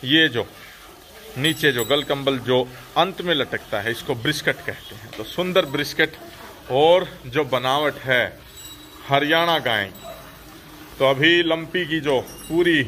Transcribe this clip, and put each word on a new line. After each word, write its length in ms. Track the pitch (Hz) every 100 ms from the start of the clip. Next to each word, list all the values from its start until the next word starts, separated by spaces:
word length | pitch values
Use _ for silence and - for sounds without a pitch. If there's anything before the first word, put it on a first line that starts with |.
ये 240 | 127 156 156
जो 160 | 120 98 - - - - - - - - -
नीचे 340 | 147 156 156
जो 140 | 120 113
गल 180 | 143
कंबल 340 | 143 143 139 135
जो 220 | 113 127 127 - - -
अंत 240 | 175 185
में 120 | 180 160
लटकता 460 | 120 110 - 107
है, 100 | 104
इसको 240 | 117 - 123
ब्रिस्कट 400 | 113 151 - 135
कहते 380 | - 95 - 104
हैं। 140 | 110 -
तो 60 |
सुंदर 420 | 107 - 180 185 180
ब्रिस्कट 520 | 143 143 - 160 - - - - - -
और 360 | 127 156 180 175 - 127
जो 200 | 127 143
बनावट 520 | 127 127 139 151 131
है 380 | 131 127 104 - - - - - - - -
हरियाणा 500 | 139 147 165 170 160
गाय 260 | 127 113 98
की। 1080 | 90 - - - - - - - - - -
तो 100 | 135
अभी 320 | 135 156 175
लंपी 420 | 170 160 160 180 165
की 140 | 160
जो 200 | 147 131
पूरी 580 | 107 - - 160 175 160